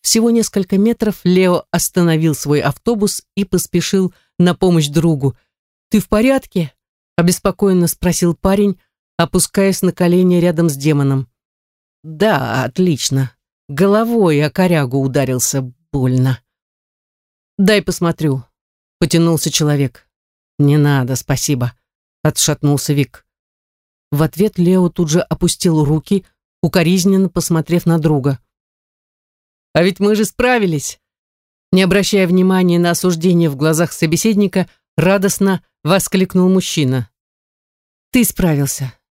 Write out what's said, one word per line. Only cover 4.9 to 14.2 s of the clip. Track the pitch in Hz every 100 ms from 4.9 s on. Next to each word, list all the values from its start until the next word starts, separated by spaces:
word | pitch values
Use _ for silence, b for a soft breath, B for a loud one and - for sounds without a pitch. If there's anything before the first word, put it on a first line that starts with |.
| 151 165 147 135 - _ _ _ _ _
«Ты | 214
в | -
порядке?» | 214 247 269 - 190 156 - _ _ _ -
обеспокоенно | 175 180 196 185 202 185 170
спросил | - 175 170 175
парень, | 160 190 202 208 185 _ _ _ -
опускаясь | 170 185 - - 196 185
на | 185
колени | - 175 175 180 180
рядом | 175 160 170
с | 139
демоном. | 143 147 139 135 131 _ _ _ _ _ _ _
«Да, | 156 156 214 151 120 120
отлично. | 127 - 185 139 - 135 131 - _ _ -
Головой | 143 196 208 226 233